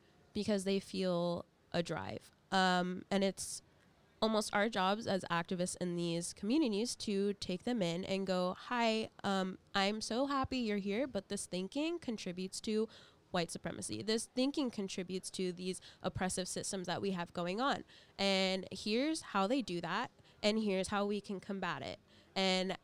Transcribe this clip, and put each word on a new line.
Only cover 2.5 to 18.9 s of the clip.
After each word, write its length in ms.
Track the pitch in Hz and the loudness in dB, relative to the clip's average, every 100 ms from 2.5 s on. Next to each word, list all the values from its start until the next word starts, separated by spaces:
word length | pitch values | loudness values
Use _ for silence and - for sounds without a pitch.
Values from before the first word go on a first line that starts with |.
Um, 500 | 190 185 180 180 185 - | 4 4 4 2 -2 0
and 140 | 196 | 2
it's 380 | 196 - - - - _ - _ _ _ | 2 0 -6 -10 -14 _ -20 _ _ _
almost 320 | 220 214 - | 2 2 2
our 140 | 208 214 | 2 2
jobs 380 | 214 185 214 226 | 2 2 2 0
as 160 | 196 - | -2 0
activists 460 | 170 170 185 180 - | -2 0 -2 -2 -2
in 160 | 180 175 | -2 0
these 360 | 170 170 175 | 0 0 -4
communities 640 | - 196 294 277 196 240 | -4 2 4 4 2 0
to 380 | - - 196 202 | -2 -2 0 0
take 300 | 202 - 180 | -2 -4 -4
them 180 | - 247 | -2 0
in 220 | 175 170 | 0 0
and 200 | 190 196 190 | -2 -2 0
go, 280 | 185 180 - - | 0 0 -2 -4
"Hi, 400 | 247 233 220 220 - | 0 2 2 -2 -4
um, 340 | 202 190 185 - _ | 0 0 0 -4 _
I'm 260 | 196 196 214 | 0 2 0
so 260 | - 233 277 | -2 0 2
happy 320 | 277 269 262 | 0 0 0
you're 200 | 226 208 | 0 0
here, 280 | 196 202 285 | 0 0 0
but 200 | 202 - | -4 -4
this 180 | 202 - | -6 -4
thinking 520 | 180 190 277 320 349 | -4 -2 -2 -2 -2
contributes 640 | - 214 190 175 190 - | -4 -4 -4 -6 -6 -4
to 260 | - 214 220 - - - _ | -2 0 0 -4 -20 -20 _
white 180 | 185 165 | -2 -2
supremacy. 520 | - 170 - - 107 | -4 -6 -6 -6 -4
This 260 | 202 226 - | 0 -2 0
thinking 360 | - 269 285 254 | 0 2 2 -2
contributes 600 | - 196 - 180 185 - | -2 -4 -4 -4 -6 -6
to 220 | - 185 | -2 -2
these 280 | 180 180 180 - - | -2 -4 -6 -10 -8
oppressive 440 | 190 - 185 190 180 | -4 -2 -2 -2 -4
systems 380 | 190 - 196 180 | -4 -4 -4 -2
that 140 | 156 | -2
we 120 | 196 | 0
have 200 | 185 175 | -2 -2
going 280 | - 175 196 | -4 -2 0
on. 240 | 269 220 - - - - | 0 0 -4 -18 -12 -2
And 480 | 196 190 190 190 180 | 2 4 4 0 -4
here's 520 | 196 208 | -6 0